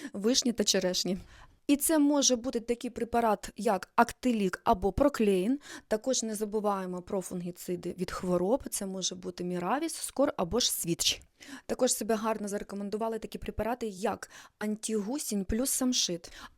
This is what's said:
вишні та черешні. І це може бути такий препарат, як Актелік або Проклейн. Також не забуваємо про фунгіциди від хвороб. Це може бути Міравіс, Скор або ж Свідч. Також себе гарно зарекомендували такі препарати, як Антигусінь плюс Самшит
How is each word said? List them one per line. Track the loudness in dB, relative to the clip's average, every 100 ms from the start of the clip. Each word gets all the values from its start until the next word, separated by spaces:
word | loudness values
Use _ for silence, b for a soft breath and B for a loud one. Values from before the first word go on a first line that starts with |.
| -10
вишні | -2 2 2 2
та | 0
черешні. | 2 2 2 0 -2 -2 b b b _ 0
І | 2
це | 4 4
може | 6 6 4 2
бути | 0 -4
такий | -2 -4 -4
препарат, | -6 0 2 4 2 -2 -4
як | 0 0 0 4
Актелік | 4 2 0 2 0 0
або | 2 2 2
Проклейн. | 4 4 6 4 4 2 -2 B B -4
Також | -2 0 -2
не | -2
забуваємо | -4 -2 0 0 0 -4 -6
про | -4 -6
фунгіциди | -4 -6 -6 -8 -6 -6 -6 -6
від | -6
хвороб. | -4 0 2 2 2 0
Це | -6 -6
може | -4 -6
бути | -6 -8 -6
Міравіс, | -4 -2 -2 -2 -2
Скор | -6 -6 0 0 2
або | -2 2
ж | 0
Свідч. | 0 -2 0 0 -2 -8 _ B B -8
Також | 0 2
себе | 2 0
гарно | 0 0 -2 -4
зарекомендували | -6 -6 -8 -6 -4 -4 -4
такі | -6 -8
препарати, | -6 -4 -2 -2 -4
як | -2 -2 -2 -8 B B _
Антигусінь | -4 -4 -2 -2 0 -4 -2 -2
плюс | 0 0 0
Самшит | 0 2 2 0 -2 -8 B B